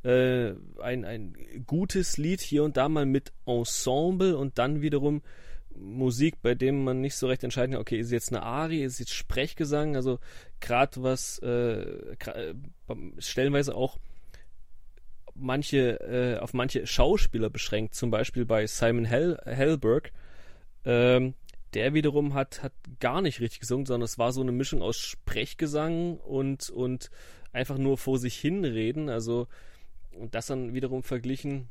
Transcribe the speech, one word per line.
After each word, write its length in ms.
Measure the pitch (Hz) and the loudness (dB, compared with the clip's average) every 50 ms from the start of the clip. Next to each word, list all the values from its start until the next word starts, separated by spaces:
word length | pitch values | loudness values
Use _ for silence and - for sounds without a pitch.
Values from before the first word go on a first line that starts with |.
äh, 520 | - 127 127 127 127 127 127 123 120 104 92 - - - - - | 4 6 6 6 6 4 4 2 0 0 -4 -8 -12 -14 -12 -8
ein, 240 | - 123 123 127 104 | -6 -4 -4 -4 -4
ein 320 | 95 117 113 101 90 85 - - - - - 123 | -6 -6 -6 -8 -8 -8 -10 -12 -10 -10 -12 -4
gutes 500 | - 147 170 202 - - 190 175 - - | -2 0 0 0 2 2 0 2 2 2
Lied 240 | - 147 165 196 190 | 2 2 0 0 -2
hier 240 | - - 147 147 151 | -2 0 2 2 2
und 140 | 151 143 131 | 4 4 2
da 100 | 131 147 | 2 4
mal 160 | 156 151 143 | 4 2 4
mit 280 | 135 131 139 - - - - - | 4 2 2 0 -2 -14 -8 -4
Ensemble 920 | - 123 120 117 - - - - 127 127 143 160 180 190 180 190 185 170 | 0 0 0 0 0 -2 -2 0 2 2 4 4 2 2 4 2 2 2
und 220 | 139 139 139 - - | 2 0 -2 0 0
dann 220 | 120 135 151 151 | 2 2 2 0
wiederum 420 | 143 156 143 143 139 147 151 147 - - - - - - - - - - - | 0 2 2 2 2 2 0 0 -4 -8 -16 -14 -10 -8 -8 -8 -8 -8 -12
Musik, 640 | - - 98 110 127 131 131 120 123 147 165 - - | -10 -10 -8 -2 2 2 2 4 4 4 4 4 2
bei 140 | - 120 123 | 2 2 4
dem 280 | - 131 135 139 139 | 4 2 2 2 2
man 200 | 135 131 127 127 | 2 0 0 0
nicht 140 | 131 139 - | 0 -2 -2
so 100 | - 139 | -2 0
recht 180 | 127 127 - - | 0 0 0 -2
entscheiden 280 | 123 - 135 120 127 | -4 0 0 0 0
kann, 80 | 131 - | 0 -4
okay, 160 | 101 - 120 107 | -2 -2 -2 -2
ist 80 | 117 | 0
es 60 | 117 | 0
jetzt 200 | 120 117 - - | -2 -2 0 -2
eine 100 | - 110 | -4 -4
Arie, 400 | - 113 120 143 160 160 165 156 | -4 -2 -2 -2 -2 0 0 0
ist 120 | 135 131 127 | -2 -2 -4
es 40 | - | -6
jetzt 140 | 123 - - | -6 -4 -4
Sprechgesang? 840 | - - - - 127 139 156 - - 165 143 147 147 151 151 147 | -4 -2 0 0 0 0 -2 -2 -4 -2 0 2 2 2 2 0
Also 220 | 131 127 131 127 123 - - - - - - - - | 0 2 0 0 -2 -4 -10 -12 -14 -14 -12 -10 -8
grad 420 | - - 120 123 139 135 - 127 | -2 0 4 4 4 2 2 -2
was, 360 | 127 131 131 127 - - - - | 0 0 0 0 -2 -6 -8 -6
äh, 760 | - 123 120 120 120 117 113 98 87 85 87 - - - - - | -2 0 0 2 2 2 0 -2 -4 -6 -10 -10 -10 -12 -10 -10
gra-, 180 | - - - - | -10 -8 -8 -6
äh, 160 | 104 78 87 123 139 - - - - - 117 - - 92 - - | -8 -8 -8 -10 -12 -14 -14 -16 -12 -10 -10 -8 -8 -10 -10 -8
stellenweise 560 | - - - 127 131 139 143 139 143 139 - | -8 -4 0 2 2 4 4 2 2 0 0
auch 240 | 107 127 - - - - - - - - - - - - - - - - - - - - - - - - - - - - - - | -2 -2 -2 -2 -6 -8 -8 -10 -10 -10 -12 -14 -14 -14 -14 -12 -12 -12 -10 -12 -12 -12 -14 -16 -14 -12 -12 -10 -10 -12 -12 -12
manche, 680 | - 131 127 127 139 - - 143 139 127 120 110 - | -8 -4 -2 -2 -2 0 2 4 4 4 4 2 -2
äh, 380 | - 82 120 123 123 123 120 - | -4 -2 0 0 2 2 0 -2
auf 160 | - - - | -4 -4 -2
manche 320 | 123 123 139 - 120 - | 0 0 0 0 -2 -2
Schauspieler 640 | - - - 123 147 208 202 - - - 117 110 107 | 2 4 6 6 6 8 8 8 6 6 4 0 0
beschränkt, 440 | - 107 - - 107 107 110 107 - | -2 -4 -4 -2 0 0 0 -2 -4
zum 160 | - - 120 | -2 2 2
Beispiel 360 | 110 107 123 - - 123 120 | 2 2 2 0 0 -2 2
bei 200 | 110 113 110 107 | 4 4 4 4
Simon 380 | 110 - - 117 117 117 120 113 | 0 2 4 4 6 6 4 2
Hel-, 340 | 110 120 131 160 180 165 - - | 2 2 4 4 2 0 -2 -4
Helberg, 680 | - - 131 135 151 160 139 - 110 104 82 - - - - - - - - - - - - - - - - - | -4 0 4 4 4 4 4 4 4 4 4 2 -2 -12 -12 -12 -12 -14 -14 -14 -14 -16 -16 -18 -18 -16 -6 0
ähm, 500 | 120 120 120 123 123 127 127 127 131 135 - - - - - - - - | 2 4 6 8 8 8 6 4 2 -2 -8 -14 -12 -10 -10 -10 -4 -2
der 200 | 107 110 135 147 | 0 0 2 2
wiederum 400 | 156 151 147 139 147 147 147 139 | 4 2 4 2 2 2 2 0
hat, 280 | 139 135 - - - | 0 -2 -2 -6 -8
hat 100 | - 131 - - - - 123 - | -8 -8 -8 -10 -14 -14 -8 -2
gar 240 | - 120 131 175 | -2 0 2 2
nicht 180 | 196 156 - - | 0 0 0 0
richtig 200 | 120 113 - - | -4 -4 -4 -8
gesungen, 260 | 120 - 123 135 139 | -4 -2 -2 0 0
sondern 180 | 131 127 120 117 | 0 0 0 -2
es 140 | 110 - - | -4 0 0
war 140 | 117 123 | 0 2
so 80 | 127 131 | 2 0
eine 100 | 131 127 | 0 0
Mischung 320 | 123 123 139 - - - | 0 0 0 2 2 2
aus 140 | 85 104 - | 2 2 -2
Sprechgesang 1200 | - - - - - - - - 107 120 - - - 160 147 147 151 151 160 165 165 175 175 170 | -4 -6 -8 -8 -6 -4 -2 -2 -2 -2 -4 -2 -4 -4 0 0 0 0 0 0 0 -2 -2 -4
und, 520 | - - - 139 135 135 135 139 - - - | -6 -8 -4 -2 0 0 0 -2 -4 -6 -8
und 420 | - - 127 127 127 117 - - - - - - - - - - | -4 -2 -2 -2 -2 -4 -8 -12 -14 -16 -16 -18 -16 -14 -14 -8
einfach 260 | - 127 131 - 139 135 | -4 -4 -4 -2 -2 0
nur 180 | 131 135 135 | 2 2 2
vor 220 | - - 131 131 127 | 2 2 0 2 2
sich 180 | 123 123 - | 0 -2 -4
hinreden, 720 | - - 147 180 202 185 139 113 113 110 113 135 156 156 147 | -2 -2 0 0 2 0 0 0 0 0 0 0 -2 -2 -2
also, 380 | 120 117 113 117 117 120 120 - - - - - - - - - - - - - | -2 -2 0 0 0 0 -2 -4 -10 -14 -16 -16 -16 -14 -16 -14 -12 -10 -10 -10
und 240 | - 90 113 110 - | -10 -10 -10 -6 -6
das 140 | 113 - - | -6 -4 -4
dann 260 | 135 131 127 120 123 | -4 -4 -4 -4 -4
wiederum 300 | 131 131 127 131 131 127 | -4 -2 -2 -4 -4 -2
verglichen 640 | - 135 123 117 127 135 - - 139 139 135 127 120 | -2 -4 -2 -2 -4 -4 -4 -4 -4 -4 -4 -6 -8